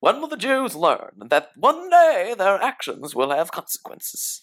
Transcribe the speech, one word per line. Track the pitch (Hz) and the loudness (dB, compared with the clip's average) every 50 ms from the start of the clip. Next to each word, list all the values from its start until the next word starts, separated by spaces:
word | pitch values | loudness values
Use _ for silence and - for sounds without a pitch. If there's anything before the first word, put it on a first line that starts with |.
When | - 147 214 269 | 2 2 0 0
will | 302 311 | -2 -10
the | 311 | -8
Jews | 262 185 262 269 262 262 247 180 | -6 -2 -2 0 0 0 -4 -6
learn | 151 165 165 135 - - - - | 0 2 2 2 2 -2 -12 -18
that | 95 104 120 143 143 151 - _ | -20 -4 2 2 2 2 0 _
one | - 156 247 311 320 349 370 | 0 2 2 2 2 -2 4
day | 349 349 339 320 311 202 175 202 240 202 | 6 6 8 8 4 2 0 -4 -2 0
their | 185 190 196 190 | 2 2 2 2
actions | - - - _ - - 127 - - 147 - | 0 -2 -4 _ -8 -10 -10 -10 -10 -10 -4
will | 113 127 135 | -2 -2 0
have | 143 139 165 170 | 0 0 -2 -2
consequences? | - - - - - - _ - - - - - - - - - - - | -4 -12 -10 -10 -12 -12 _ -16 -18 -14 -14 -14 -12 -10 -10 -10 -10 -10